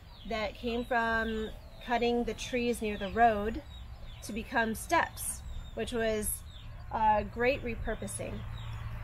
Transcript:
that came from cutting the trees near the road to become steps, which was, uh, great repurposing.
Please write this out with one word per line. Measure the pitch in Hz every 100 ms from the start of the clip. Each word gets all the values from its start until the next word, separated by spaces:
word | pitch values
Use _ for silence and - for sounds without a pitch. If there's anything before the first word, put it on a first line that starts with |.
| - - 190
that | 220 214
came | - 240 233
from | 240 240 226 226 226 220 220 - - - -
cutting | 233 240 240
the | 233
trees | 214 - 247 240 226
near | 214 202
the | 196
road | 202 233 208 208 294 - - - - - -
to | -
become | 214 208 254 226
steps, | 214 - 330 - - - - - - -
which | - 220
was, | 240 226 214 208 - - - - - -
uh, | 233 220 208
great | 208 233 240 -
repurposing. | 247 226 240 214 196 - - 208 - - - - - -